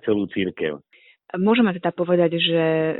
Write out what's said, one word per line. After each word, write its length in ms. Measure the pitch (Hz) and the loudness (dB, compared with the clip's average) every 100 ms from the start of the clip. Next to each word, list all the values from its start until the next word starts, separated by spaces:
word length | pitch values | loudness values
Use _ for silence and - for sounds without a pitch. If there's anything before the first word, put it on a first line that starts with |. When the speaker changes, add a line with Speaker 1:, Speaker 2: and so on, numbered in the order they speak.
Speaker 1:
celú 240 | - 104 95 | 0 -2 -2
cirkev. 560 | 101 92 82 80 73 _ _ _ _ _ | -4 -6 -4 -6 -6 _ _ _ _ _
Speaker 2:
Môžeme 400 | 185 196 233 220 | -2 2 4 2
teda 240 | 180 175 - | 0 -4 -4
povedať, 400 | 170 180 170 170 | 0 2 2 0
že 260 | 175 165 160 160 160 151 | 0 0 2 0 -2 -4